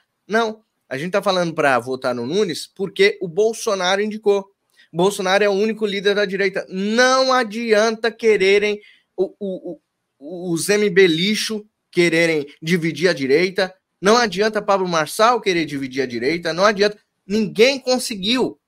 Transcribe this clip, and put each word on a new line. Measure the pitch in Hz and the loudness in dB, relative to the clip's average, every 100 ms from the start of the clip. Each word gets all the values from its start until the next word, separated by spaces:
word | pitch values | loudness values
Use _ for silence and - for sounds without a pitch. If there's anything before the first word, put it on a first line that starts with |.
| _ _ - | _ _ -4
Não, | 220 226 220 _ _ - | -2 -2 -6 _ _ -12
a | 135 | -8
gente | 180 | -4
tá | 202 | -2
falando | 196 185 170 | 0 0 -2
pra | 151 143 123 | 0 2 2
votar | 120 131 127 | 0 -4 -4
no | 123 120 | -4 -4
Nunes | 190 202 139 - | -2 -2 -6 -12
porque | - 190 190 196 - | -10 -6 2 0 0
o | 185 | -6
Bolsonaro | 160 220 220 226 196 180 196 | -2 -2 -2 -4 -2 0 0
indicou. | 214 214 208 202 190 _ _ _ _ | -2 -2 0 0 -2 _ _ _ _
Bolsonaro | 165 190 196 185 196 208 | 0 0 0 0 2 2
é | |
o | |
único | 196 220 220 214 | 2 0 -2 -4
líder | 196 190 202 | -2 0 0
da | 202 | 0
direita. | 190 196 185 - | 0 -2 -2 -6
Não | 190 202 226 254 262 262 | -6 -2 2 4 4 2
adianta | 254 226 220 233 208 226 220 233 | 0 0 -4 2 2 2 0 -4
quererem | 226 226 202 190 202 208 208 - _ _ - | 0 2 4 4 4 2 -4 -10 _ _ -6
o, | 190 - | -6 -6
o, | 196 185 180 - _ _ _ _ | -8 -8 -10 -16 _ _ _ _
o, | 143 180 180 | -16 -10 -4
os | 165 185 | -2 0
M | 208 208 | 2 2
B | 180 185 | 4 4
lixo | 160 196 208 - 214 - _ _ | 4 0 -2 -4 -8 -12 _ _
quererem | 175 170 160 170 156 143 - | 0 2 2 2 0 -4 -8
dividir | 160 180 165 143 175 | -4 -2 -2 0 0
a | |
direita. | 147 131 147 190 190 185 - _ _ | 0 2 2 2 -2 -6 -6 _ _
Não | 190 240 | 2 4
adianta | 233 175 220 214 | 2 0 -2 -2
Pablo | 202 196 185 | 0 0 0
Marçal | 165 147 - 226 240 | -2 -2 2 2 2
querer | 196 170 151 | 0 -2 -2
dividir | 143 135 131 | -6 -6 -4
a | 127 | -4
direita. | 117 127 170 165 | -4 -4 -4 -4
Não | 160 208 | 2 2
adianta. | 196 208 208 _ _ - | 2 0 -2 _ _ -6
Ninguém | 214 202 151 254 269 | -2 0 2 2 2
conseguiu. | 254 254 - 208 196 254 185 - | -2 -2 -2 -6 -2 -2 -2 -6